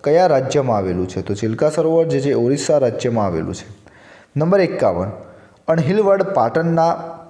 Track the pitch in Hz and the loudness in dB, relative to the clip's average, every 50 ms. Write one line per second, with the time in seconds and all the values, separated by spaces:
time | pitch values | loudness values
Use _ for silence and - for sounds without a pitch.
0 | - 143 151 170 185 175 151 131 131 131 - 147 131 127 113 101 95 95 90 90 | 2 2 4 4 4 4 2 2 0 0 0 0 0 2 0 0 0 -2 -2 -2
1 | 92 92 - 98 92 - 101 101 - 110 110 110 151 151 151 170 160 160 160 165 | -4 -4 -6 -8 -6 -4 -4 -4 -2 -4 -2 0 0 0 0 0 0 2 2 2
2 | 160 156 143 139 135 143 127 113 117 120 139 139 - - 156 147 131 120 110 - | 2 2 0 -2 0 0 0 2 2 0 0 -2 0 0 0 2 2 0 -2 -2
3 | - 123 117 113 104 95 85 80 80 87 90 - - - - - - - _ - | -4 -2 0 0 0 0 -2 -2 -4 -4 -8 -10 -12 -18 -20 -20 -20 -20 _ -20
4 | - - - - - _ _ 143 151 170 196 196 185 160 - - 135 104 90 87 | -20 -20 -20 -20 -20 _ _ -2 0 2 4 2 2 0 0 0 0 0 0 0
5 | 92 104 - - - - - - - - _ _ _ - 165 165 147 143 190 220 | -4 -6 -8 -12 -18 -20 -20 -20 -20 -20 _ _ _ -2 0 0 0 0 0 2
6 | 214 196 196 196 185 - - 139 113 117 - 160 170 170 165 165 160 170 175 - | 4 2 2 2 0 0 0 0 0 2 0 0 0 2 2 2 2 2 0 -2
7 | - - - - - - | -6 -12 -14 -16 -18 -20